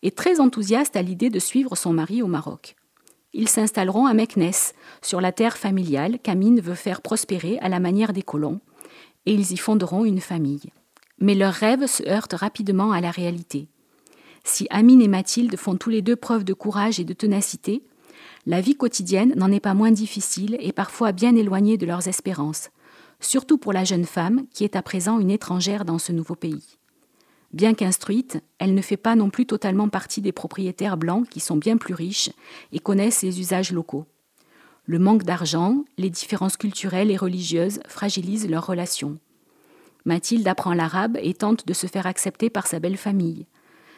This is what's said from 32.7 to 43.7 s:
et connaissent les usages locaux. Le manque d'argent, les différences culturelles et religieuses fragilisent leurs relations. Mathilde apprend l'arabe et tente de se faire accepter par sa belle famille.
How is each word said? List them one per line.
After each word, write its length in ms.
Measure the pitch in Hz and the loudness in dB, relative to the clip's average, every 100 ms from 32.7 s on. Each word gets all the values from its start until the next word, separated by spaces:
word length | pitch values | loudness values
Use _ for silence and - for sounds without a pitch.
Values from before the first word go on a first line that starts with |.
et 80 | 165 | -8
connaissent 420 | - 196 214 - | 0 2 2 0
les 200 | 185 180 | -2 -4
usages 320 | 180 185 185 | -2 -2 -2
locaux. 320 | 180 160 143 156 _ _ _ _ _ - _ - | -4 -6 -10 -12 _ _ _ _ _ -20 _ -4
Le 120 | 170 | 2
manque 260 | 190 220 | 4 4
d'argent, 600 | 175 175 156 160 180 277 294 - | 2 -4 -2 0 2 0 -2 -4
les 100 | 185 | -4
différences 480 | 170 - 208 190 - | -4 -6 -2 -2 -2
culturelles 540 | 208 - 196 185 208 | -6 -4 -4 0 2
et 60 | 185 | 2
religieuses 600 | 190 180 170 165 185 208 - | -2 -4 -2 0 0 -4 -12
fragilisent 600 | - 202 196 175 214 208 | -6 -4 -4 -4 -4 -2
leurs 160 | 160 170 | -4 -2
relations. 540 | 180 175 - 143 156 _ _ _ _ _ _ _ _ | -4 -4 -6 -8 -10 _ _ _ _ _ _ _ _
Mathilde 440 | - 170 - 233 196 | -2 -2 0 0 0
apprend 260 | 185 180 | 0 0
l'arabe 460 | 175 160 185 226 233 | 0 0 -2 -2 -2
et 140 | 160 - | -4 -2
tente 320 | 208 226 - | 0 0 -2
de 60 | |
se 120 | 185 185 | -6 -4
faire 220 | 196 185 | -4 -4
accepter 420 | 185 196 - 226 | -4 -6 -2 -2
par 160 | 196 - | -2 -4
sa 140 | 165 | -4
belle 180 | 175 196 | -4 -4
famille. 480 | 214 196 165 160 - _ _ | -2 0 0 -4 -14 _ _